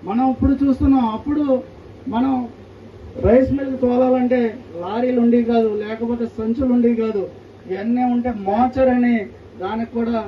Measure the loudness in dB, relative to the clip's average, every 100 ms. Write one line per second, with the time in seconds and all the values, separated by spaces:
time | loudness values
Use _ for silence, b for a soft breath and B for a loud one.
0 | -2 0 0 2 0 2 2 2 4 4
1 | 2 -4 -4 -2 0 0 -2 -20 -20 -14
2 | -6 -2 0 -2 -4 -12 -20 -20 -20 -20
3 | -16 -2 4 6 4 -2 -4 -2 0 2
4 | 2 2 2 2 0 -4 -14 -12 -6 -2
5 | 0 2 4 4 2 2 2 -2 -6 -6
6 | -4 -4 -6 -4 -4 -2 2 2 2 2
7 | -2 -2 -6 -10 -20 -20 -10 -6 -2 0
8 | 0 0 -2 -4 -2 0 0 2 2 4
9 | 2 0 -2 -12 -20 -10 -8 -6 -6 -4
10 | -2 -4